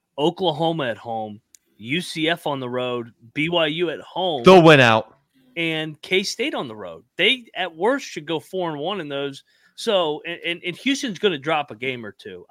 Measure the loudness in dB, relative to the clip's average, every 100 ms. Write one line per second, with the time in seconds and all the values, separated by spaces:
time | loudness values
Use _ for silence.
0 | _ 0 0 2 -2 2 0 0 -2 -6
1 | -6 -8 -8 -12 _ -20 _ _ -6 -6
2 | -4 -4 -2 -2 -4 -6 -4 -4 -4 -4
3 | -6 _ -12 -4 0 2 0 0 -4 -6
4 | -10 -4 -2 4 8 10 10 10 8 4
5 | 0 _ _ _ _ -6 -4 -4 -6 -10
6 | -2 0 0 -4 -4 -4 -8 -10 -14 -14
7 | -16 0 2 2 -4 -8 -8 -2 0 0
8 | -4 -12 -6 -6 -6 -6 -6 -4 -6 -6
9 | -6 -6 -6 -8 _ _ _ -8 0 0
10 | 0 -2 -8 -8 -6 -6 -8 -6 -2 -2
11 | -4 -2 -2 0 -2 -2 -4 -8 -6 -6
12 | -10 -14 -16 -16 -4